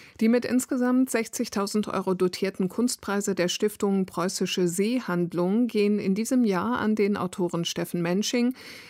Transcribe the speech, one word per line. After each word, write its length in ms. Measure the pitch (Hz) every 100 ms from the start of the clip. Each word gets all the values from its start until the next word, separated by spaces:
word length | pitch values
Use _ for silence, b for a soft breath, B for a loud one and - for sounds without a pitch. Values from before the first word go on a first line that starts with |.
| B -
Die 80 | 220
mit 160 | 240
insgesamt 680 | 233 247 - 262 247 254 262
sechzigtausend 800 | 226 226 - 240 214 202 214 208
Euro 260 | 190 190
dotierten 540 | 185 185 - 190 - 185
Kunstpreise 680 | 202 247 - - 202 196 190
der 120 | 175
Stiftung 580 | - 214 - 202 196 185
Preußische 600 | - 180 - 185 196 180
Seehandlung 1000 | 175 208 247 233 175 175 160 180 214 240
gehen 300 | 214 208 208
in 160 | -
diesem 300 | 190 226 262
Jahr 340 | 226 180 202 247
an 180 | 214 214
den 200 | 202 202
Autoren 480 | 180 - 175 170
Steffen 380 | 170 - 170 175
Mensching, 520 | 170 185 208 240 240 254 B B B